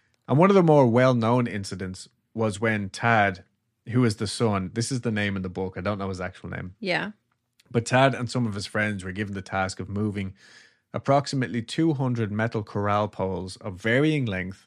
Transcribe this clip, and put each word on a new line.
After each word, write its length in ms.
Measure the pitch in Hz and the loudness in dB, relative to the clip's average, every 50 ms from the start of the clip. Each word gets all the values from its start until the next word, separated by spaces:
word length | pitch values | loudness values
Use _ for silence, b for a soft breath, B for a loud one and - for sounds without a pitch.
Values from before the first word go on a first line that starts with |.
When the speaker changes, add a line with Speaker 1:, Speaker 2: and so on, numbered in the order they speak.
| b b b b _ | b b b b _
Speaker 1:
and 100 | - 131 151 | 0 2 2
one 120 | 180 196 | 4 4
of 40 | 196 | 4
the 80 | 196 | 4
more 240 | 170 156 151 147 131 | 6 6 6 6 6
well-known 600 | 117 110 123 131 131 123 117 113 113 123 123 123 | 6 4 4 4 4 4 2 2 2 2 2 0
incidents 600 | 101 92 101 98 - 95 90 98 92 92 - - - _ _ _ _ - | -2 -4 -8 -8 -8 -8 -8 -8 -8 -10 -12 -16 -20 _ _ _ _ -6
was 260 | 110 113 110 98 104 | -4 -2 -2 -2 -2
when 280 | 117 113 110 104 101 95 | -2 0 0 0 -4 -6
Tad, 540 | - - 120 117 117 107 101 98 92 90 - _ _ _ _ _ _ _ - 117 | -6 -2 0 2 4 4 4 4 2 -4 -12 _ _ _ _ _ _ _ -8 -2
who 140 | 107 127 123 | 2 2 4
is 120 | 113 104 | 2 2
the 100 | - 110 | 0 -4
son, 440 | 101 - - 120 110 101 95 92 87 - | -4 -2 0 0 2 2 0 -2 -2 -4
this 160 | 113 110 - | -4 -4 -2
is 120 | 135 120 | -2 -4
the 80 | - 120 | -2 -2
name 240 | 107 104 104 101 98 | -2 0 0 0 -2
in 60 | 95 | -2
the 60 | 92 92 | -4 -6
book, 260 | 90 101 95 92 - | -4 -4 -6 -6 -6
I 40 | - | -6
don't 160 | 87 101 104 95 | -4 -4 -4 -2
know 100 | 98 95 | -4 -4
his 120 | 95 90 | -4 -4
actual 300 | 90 92 - - - 90 | -6 -8 -10 -10 -12 -10
name. 240 | 90 90 90 90 95 - | -8 -8 -8 -10 -10 -8
Speaker 2:
Yeah. 320 | 214 180 170 156 175 208 - _ _ _ _ _ _ _ _ _ _ - | -4 -4 -2 -2 -4 -6 -10 _ _ _ _ _ _ _ _ _ _ -4
Speaker 1:
But 160 | - 120 - | -2 -2 0
Tad 280 | - 127 127 135 135 120 | 2 4 6 6 6 4
and 160 | 101 123 117 | 0 -4 -4
some 160 | - 127 120 | -2 -2 -2
of 80 | 107 98 | -2 -2
his 120 | 101 98 | -6 -6
friends 380 | - - 107 104 107 104 92 90 | -4 -2 0 0 0 -2 -4 -6
were 80 | 95 | -6
given 220 | 90 101 107 98 98 | -6 -6 -6 -6 -6
the 80 | 98 | -8
task 360 | - - 98 95 95 92 - - | -8 -4 -2 -2 -2 -2 -4 -8
of 80 | 92 92 | -8 -6
moving 460 | 98 101 107 107 98 104 95 92 - b b b b b b b b b b b | -4 -2 -2 -2 -2 -4 -6 -8 -8 b b b b b b b b b b b
approximately 720 | - 107 - - 139 143 139 - 143 135 120 85 110 120 | -8 -4 0 2 2 2 2 0 -2 -2 -2 -2 -2 -6
two 320 | 110 - - 160 160 165 147 | -6 -4 -2 0 2 2 2
hundred 380 | 131 135 127 120 117 113 98 | 0 0 -2 0 0 -2 -2
metal 300 | 104 110 110 113 - 110 101 | 0 0 0 0 0 -4 -4
corral 420 | - - 104 101 104 104 104 104 101 | -4 -4 -2 0 2 2 2 2 0
poles 480 | - - 92 95 92 87 92 92 - | -2 -4 -4 -2 -2 -4 -6 -8 -10
of 180 | - - 107 90 | -10 -10 -10 -8
varying 520 | 90 - 110 117 135 151 156 156 147 127 | -4 0 2 4 4 4 4 2 2 0
length 400 | 110 95 92 95 90 - - _ | 0 -2 -2 -4 -6 -8 -12 _